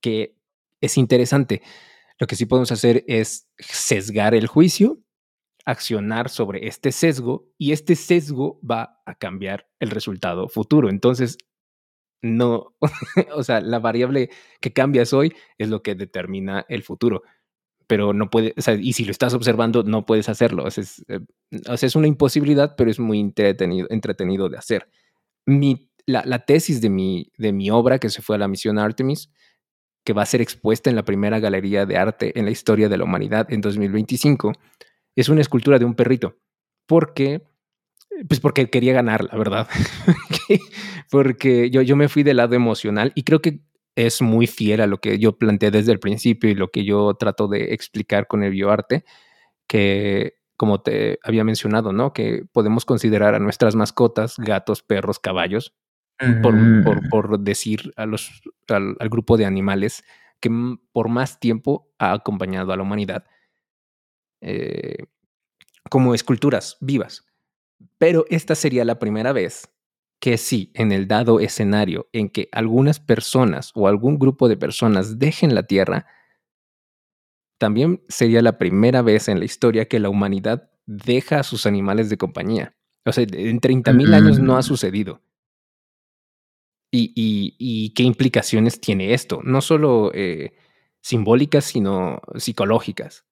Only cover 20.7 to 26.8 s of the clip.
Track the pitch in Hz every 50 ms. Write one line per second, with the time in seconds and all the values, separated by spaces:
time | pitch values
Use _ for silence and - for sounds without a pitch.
20.7 | - - 101 92 - - - _ - 98 85 - _ _ _ _ - 107 - -
21.7 | 120 117 - 131 120 156 156 151 151 127 147 135 - 151 147 143 147 139 143 147
22.7 | 143 - 127 113 107 - 120 113 107 104 104 101 98 - 107 101 98 - 95 87
23.7 | 87 92 90 - 113 110 104 - 98 _ 95 90 95 95 98 90 64 60 - -
24.7 | 117 98 - _ _ _ _ _ _ _ _ _ _ _ _ - 139 139 143 139
25.7 | 135 131 _ _ _ _ _ - 131 117 - 131 127 123 - - 143 160 165 -
26.7 | 160 123